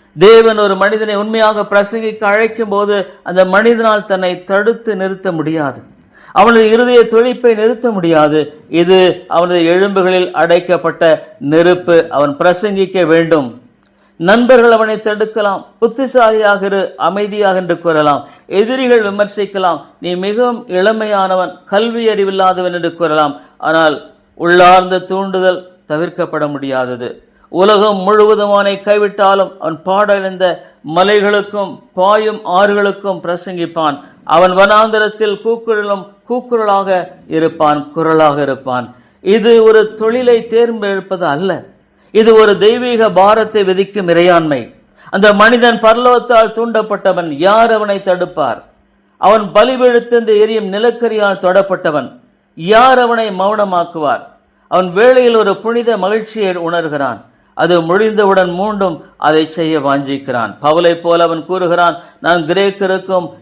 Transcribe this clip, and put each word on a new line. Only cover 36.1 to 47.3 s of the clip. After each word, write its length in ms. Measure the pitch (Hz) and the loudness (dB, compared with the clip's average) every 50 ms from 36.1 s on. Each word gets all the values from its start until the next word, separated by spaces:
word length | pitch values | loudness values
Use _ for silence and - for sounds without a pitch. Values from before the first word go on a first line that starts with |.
| _ _ _ | _ _ _
கூக்குரலாக 640 | - 240 254 240 247 240 226 220 208 196 196 196 190 185 180 165 - - - - - | -8 -6 -6 -6 -4 -4 -2 0 0 0 0 0 0 -2 -2 -4 -6 -12 -20 -12 -6
இருப்பான், 520 | 156 160 160 160 151 - 160 151 147 147 139 143 | -4 -2 -2 -2 -2 0 0 0 0 0 -4 -8
குரலாக 460 | - 165 160 160 160 160 156 151 143 147 | -6 -4 -2 0 2 2 2 2 2 0
இருப்பான். 440 | 143 135 131 127 - 127 127 123 120 - - _ _ _ _ _ - | -2 -4 -4 -6 -6 -6 -6 -6 -6 -10 -14 _ _ _ _ _ -2
இது 280 | 185 202 226 196 233 233 226 220 | 0 0 2 4 4 4 6 6
ஒரு 180 | 220 220 220 208 214 - | 6 4 4 2 0 -2
தொழிலை 440 | - 220 226 233 254 254 240 240 226 - - | -6 -4 -2 -2 -2 0 2 2 0 0 -2
தேர்ந்தெடுப்பது 800 | 220 226 240 233 226 220 208 202 196 190 190 - 190 175 175 | 0 0 0 0 -2 -4 -6 -6 -6 -6 -6 -8 -8 -4 -4
அல்ல, 260 | 160 143 147 185 190 170 131 - - _ _ _ _ _ _ _ _ - | -4 -2 -2 -2 -4 -4 -6 -8 -16 _ _ _ _ _ _ _ _ 0
இது 180 | 208 226 226 220 | 2 4 6 6
ஒரு 180 | 220 220 208 202 165 | 6 6 4 4 4
தெய்வீக 520 | 190 214 240 247 247 247 240 220 226 208 | 2 2 2 2 -2 -2 0 0 0 2
பாரத்தை 520 | 175 180 196 202 214 226 214 220 214 214 196 | 2 2 2 4 4 2 0 -2 -2 -2 0
விதிக்கும் 440 | 185 190 185 196 190 - 208 185 170 | 0 0 -2 -2 -4 -4 -6 -2 0
இறையாண்மை. 540 | 170 170 175 180 175 170 160 156 143 127 110 95 _ _ _ _ _ _ - - | 2 2 4 4 4 2 2 0 -4 -4 -6 -10 _ _ _ _ _ _ -14 -8
அந்த 180 | - 190 196 208 208 | -2 2 2 4 4
மனிதன் 460 | 202 208 226 247 240 233 240 226 - | 6 4 4 4 4 2 2 2 2
பரலோகத்தால் 720 | 220 220 226 240 247 247 247 240 240 240 240 226 226 214 220 | 2 2 2 4 4 2 2 2 2 2 2 2 2 2 0
தூண்டப்பட்டவன், 760 | 226 233 233 226 220 214 - 208 - - 196 180 175 170 160 | -4 -6 -4 -2 -4 -4 -4 -4 -4 -2 -2 -2 -2 -4 -6